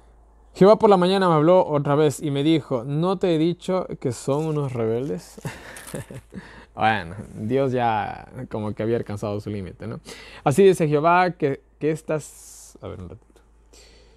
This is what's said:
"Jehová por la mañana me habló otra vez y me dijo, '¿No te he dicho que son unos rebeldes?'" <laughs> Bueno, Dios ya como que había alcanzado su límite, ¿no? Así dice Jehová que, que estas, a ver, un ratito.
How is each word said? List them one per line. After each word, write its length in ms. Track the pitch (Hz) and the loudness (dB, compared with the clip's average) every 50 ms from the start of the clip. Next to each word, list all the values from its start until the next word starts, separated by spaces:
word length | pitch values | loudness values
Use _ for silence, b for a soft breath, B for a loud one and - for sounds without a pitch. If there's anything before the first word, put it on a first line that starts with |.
| b b b b _ _ _ _ - - - | b b b b _ _ _ _ -20 -20 2
"Jehová 240 | - 180 196 220 | 6 8 8 8
por 140 | 214 220 214 | 8 8 6
la 60 | 202 | 6
mañana 300 | 180 175 180 196 196 190 | 6 6 4 2 2 4
me 60 | 180 165 | 4 4
habló 320 | 151 147 165 185 185 - | 4 6 6 6 4 4
otra 300 | - 151 143 147 147 143 | 2 0 -2 0 2 2
vez 260 | 147 156 147 131 - | 2 2 2 0 -2
y 80 | - 151 | -4 -4
me 140 | 139 139 143 | -2 0 2
dijo, 400 | 156 165 151 - - 139 120 113 | 2 2 0 0 -2 -6 -6 -4
'¿No 340 | 139 143 151 170 185 196 | -4 -4 -2 -2 -2 -2
te 160 | 185 - 185 165 | 0 0 0 2
he 60 | 156 | 2
dicho 480 | 156 175 170 - - - 185 185 - - 156 - | 0 0 -2 -4 -4 -4 -4 -4 -4 -6 -10 -6
que 120 | - 131 | -6 -6
son 340 | 117 - - - 135 147 160 | -6 -6 -4 -4 -2 -2 -2
unos 280 | 160 151 147 143 131 123 | -2 -4 -4 -4 -4 -4
rebeldes?'" 680 | 117 113 110 113 120 131 156 180 175 - - - - B B B B B B B B B B - | -4 -2 -2 -2 -2 -4 -6 -8 -8 -10 -16 -20 -14 B B B B B B B B B B -12
<laughs> 760 | 139 - - - - - _ - 196 - - - - - - _ - | -12 -12 -14 -16 -18 -18 _ -18 -18 -18 -18 -20 -20 -20 -18 _ 0
Bueno, 380 | 107 110 110 101 87 82 87 104 - - - | 0 2 2 0 -4 -8 -12 -14 -14 -14 -12
Dios 380 | 101 107 107 127 135 139 131 123 | -10 -6 -4 -2 -2 -2 -2 -2
ya 520 | 123 120 117 110 104 98 87 - - - - - 120 127 - | -2 0 0 -2 -2 -4 -6 -8 -12 -16 -16 -16 -16 -14 -10
como 240 | - 113 104 107 104 | -8 -8 -6 -8 -6
que 80 | - | -6
había 140 | 110 113 117 | -4 -2 -2
alcanzado 460 | 117 107 - 104 98 - 107 101 104 | -2 -4 -6 -8 -8 -6 -6 -6 -6
su 80 | - 107 | -8 -8
límite, 360 | 104 101 95 82 - - - | -10 -10 -10 -12 -14 -14 -14
¿no? 140 | 110 123 - B B B B B B B B B | -14 -14 -14 B B B B B B B B B
Así 180 | 147 139 156 196 | 0 4 6 6
dice 240 | 190 180 - 170 | 6 6 4 2
Jehová 440 | 147 147 147 151 170 175 180 185 180 | 0 0 2 4 4 4 4 4 2
que, 280 | 170 - 156 139 135 - - _ _ | 0 -2 -2 -4 -4 -6 -10 _ _
que 140 | _ 147 151 | _ -4 -4
estas, 840 | 160 151 - - 160 151 - - - - - - - - - - - - | -4 -4 -4 -6 -6 -6 -6 -10 -18 -20 -20 -20 -20 -20 -20 -20 -20 -16
a 60 | - | -14
ver, 140 | 95 92 92 | -14 -12 -12
un 80 | 90 85 | -14 -16
ratito. 320 | 92 113 _ _ _ - _ _ _ _ _ _ b b b b b b b b b | -16 -18 _ _ _ -20 _ _ _ _ _ _ b b b b b b b b b